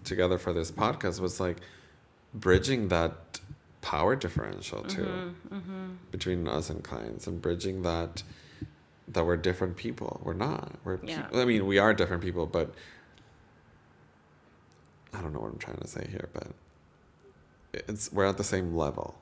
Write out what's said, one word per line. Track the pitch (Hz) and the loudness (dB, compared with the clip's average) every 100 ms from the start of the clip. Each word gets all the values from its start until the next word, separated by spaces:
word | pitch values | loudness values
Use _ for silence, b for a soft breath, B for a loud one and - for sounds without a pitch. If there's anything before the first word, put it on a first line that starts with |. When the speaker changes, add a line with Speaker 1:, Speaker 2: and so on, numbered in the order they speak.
Speaker 1:
together | - 90 90 90 | -4 2 4 4
for | - | 2
this | 85 80 | 0 -2
podcast | - 107 - 98 85 | 2 0 2 -2 0
was, | 92 - | -2 0
like, | 92 85 B B B B B _ _ | -2 -2 B B B B B _ _
bridging | 107 98 92 131 131 101 | 0 8 8 8 2 4
that | 87 82 - - - - - _ - | 4 4 0 -12 -14 -14 -18 _ -12
power | - 73 92 135 | -4 2 2 2
differential | 87 - 52 50 - 52 | 0 -2 -4 -8 -8 -8
too | - - | -6 -4
Speaker 2:
Mm-hmm, | - - 180 175 - 196 | -4 -4 -8 -10 -10 -10
mm-hmm. | 180 190 185 185 - | -8 -8 -10 -12 -10
Speaker 1:
between | 98 92 87 82 | -4 -2 0 0
us | 69 - | -2 -2
and | 80 | -6
clients, | - 60 57 55 - | -6 -8 -8 -8 -6
and | 87 | -4
bridging | 85 87 95 95 | -2 -2 -2 -2
that, | 87 85 85 85 B B B B B - _ _ - | 0 0 -2 -6 B B B B B -14 _ _ -2
that | 90 82 | 2 4
we're | 85 90 | 4 2
different | 90 92 87 | 2 -2 -2
people. | 117 - - - | -8 -6 -8 -6
We're | - 87 131 | -4 -2 -2
not. | - - - 90 | -2 -6 -10 -6
We're | 92 | -6
Speaker 2:
Yeah. | - 160 | -6 -8
Speaker 1:
peop-, | 127 120 | -2 2
I | 123 | 4
mean, | 110 95 | 4 6
we | 98 | 8
are | 107 | 8
different | 104 92 87 | 6 4 2
people, | 90 87 78 | 0 -2 0
but | 87 80 B B B B B B - - - - - _ _ - _ _ _ _ - _ - - _ - | 0 0 B B B B B B -20 -20 -20 -20 -20 _ _ -20 _ _ _ _ -20 _ -20 -20 _ -14
I | - | -8
don't | 82 | -6
know | 71 | -4
what | 53 | -6
I'm | - | -8
trying | - - | -10 -8
to | - | -8
say | - - | -8 -6
here, | - - | -6 -8
but | - - - - _ _ _ _ _ - - _ _ - | -8 -10 -12 -20 _ _ _ _ _ -20 -20 _ _ -14
it's, | - - 104 - | -10 -8 -6 -2
we're | 98 98 | 4 4
at | 95 | 2
the | |
same | 101 95 87 82 | 0 0 0 2
level. | 73 - - - | 0 -2 -8 -12